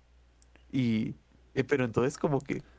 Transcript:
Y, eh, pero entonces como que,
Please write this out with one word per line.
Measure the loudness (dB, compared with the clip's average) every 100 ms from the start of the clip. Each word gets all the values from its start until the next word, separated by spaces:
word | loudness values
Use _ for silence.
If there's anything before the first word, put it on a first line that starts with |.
| _ _ _ _ -20 -20 -6
Y, | 0 2 0 -2 -8 _ _ _
eh, | -4
pero | 0 0 2
entonces | 0 0 0
como | 0 0
que, | -2 -8 -8